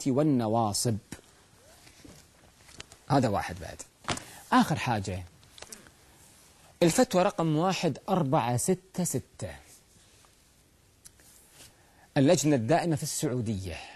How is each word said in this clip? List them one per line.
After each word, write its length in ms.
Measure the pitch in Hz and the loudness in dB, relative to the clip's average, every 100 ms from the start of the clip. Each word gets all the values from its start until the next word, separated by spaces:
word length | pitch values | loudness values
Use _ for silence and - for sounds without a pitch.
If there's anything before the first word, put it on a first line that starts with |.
| 143 | 0
والنواصب". 880 | 127 156 127 110 117 110 98 - 101 - - - _ _ _ - - - - - - - _ - _ - - - - - | 2 2 2 2 0 0 0 -2 -4 -8 -20 -20 _ _ _ -20 -20 -20 -20 -20 -20 -20 _ -20 _ -20 -20 -20 -20 0
هذا 200 | 143 120 | 2 2
واحد. 280 | 95 78 90 | 0 -4 -10
بعد 220 | 82 85 - _ - - - - - | -12 -14 -20 _ -8 -8 -10 -20 0
آخر 240 | 247 208 143 | 2 2 0
حاجة، 460 | - 110 101 92 87 - - - - - - _ _ - - - - _ - _ | 0 -2 -4 -8 -12 -20 -20 -20 -20 -20 -20 _ _ -20 -20 -20 -20 _ -20 _
الفتوى 400 | 170 202 247 180 | 2 4 2 2
رقم 340 | 190 - 165 151 | 2 0 0 2
واحد 420 | 185 175 170 123 - | 0 0 -2 -4 -2
أربعة 480 | 180 135 147 120 123 | 0 2 0 0 -2
ستة 480 | - 185 - - | 0 -2 -4 -6
ستة، 460 | 175 127 - - 98 - - - _ - _ _ _ _ _ _ _ _ _ _ - _ - - - - - _ _ _ - 147 | -4 -4 -8 -14 -14 -14 -20 -20 _ -20 _ _ _ _ _ _ _ _ _ _ -20 _ -20 -20 -20 -20 -20 _ _ _ -4 2
اللجنة 400 | 135 180 156 139 | 4 4 4 2
الدائمة 400 | 110 160 170 147 | 2 0 2 -2
في 60 | |
السعودية، 720 | 147 - 156 127 113 98 95 80 - | -4 -6 -4 -2 -2 -4 -6 -12 -16